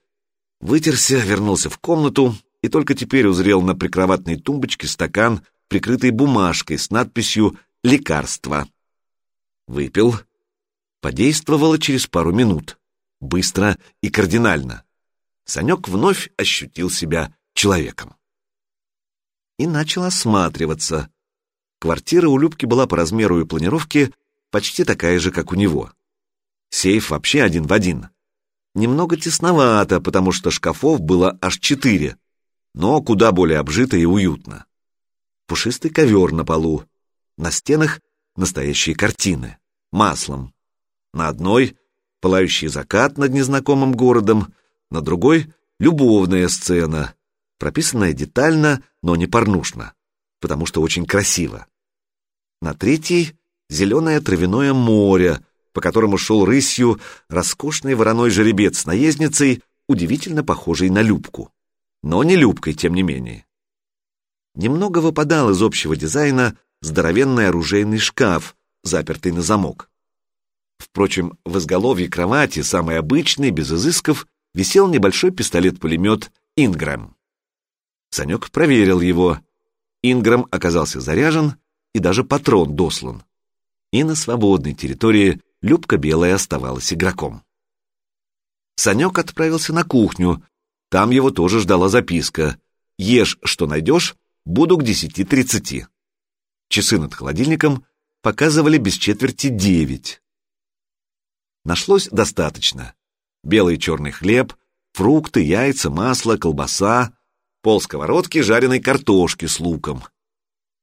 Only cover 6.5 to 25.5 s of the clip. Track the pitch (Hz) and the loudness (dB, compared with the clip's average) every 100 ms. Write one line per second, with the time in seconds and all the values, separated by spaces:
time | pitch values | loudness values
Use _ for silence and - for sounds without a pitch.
6.5 | 80 - 73 - 107 123 - 104 110 104 | -2 -6 -8 -4 -2 -2 -4 -4 0 0
7.5 | - _ _ 123 139 - 76 64 - 65 | -2 _ _ 0 0 0 -4 -6 -10 -6
8.5 | 73 71 _ _ _ _ _ _ _ _ | -6 -6 _ _ _ _ _ _ _ _
9.5 | _ - 65 67 - 117 110 - _ _ | _ -12 -8 -4 0 2 0 -8 _ _
10.5 | _ _ _ _ _ 69 65 127 151 - | _ _ _ _ _ -8 0 0 0 0
11.5 | 147 160 156 156 131 - 87 82 98 117 | 2 2 0 0 -4 -2 -2 0 2 2
12.5 | 80 - - _ _ _ - 69 87 90 | 0 -6 -18 _ _ _ -16 -6 -4 -2
13.5 | 95 101 90 _ _ 104 - 95 110 117 | 0 -2 -2 _ _ -6 -2 0 2 0
14.5 | 80 64 57 - _ _ _ _ _ - | 0 -4 -14 -20 _ _ _ _ _ -12
15.5 | - 107 185 - 143 180 185 - - 98 | -6 -2 -4 -4 -2 0 -2 -6 -6 -4
16.5 | - 65 - 90 - 80 82 78 _ _ | -4 -6 -8 -6 -6 -4 -4 -4 _ _
17.5 | - 104 92 62 - - _ _ _ _ | -2 0 0 -2 -10 -18 _ _ _ _
18.5 | _ _ _ _ _ _ _ _ _ _ | _ _ _ _ _ _ _ _ _ _
19.5 | - 160 151 156 180 180 180 117 101 85 | -6 -4 -2 -4 -4 -4 -2 0 0 0
20.5 | 78 80 78 - 80 73 _ _ _ _ | -2 -6 -4 -4 -6 -8 _ _ _ _
21.5 | _ _ - 80 82 - 175 165 135 156 | _ _ -8 -4 -4 0 2 4 4 2
22.5 | - 120 120 127 82 80 110 104 85 80 | 0 0 2 2 0 0 0 2 2 0
23.5 | 80 85 156 156 147 131 - _ _ _ | -2 -2 -2 0 2 0 -2 _ _ _
24.5 | 104 - - 165 101 85 90 87 85 78 | -4 -2 -2 -2 0 0 0 0 -2 -4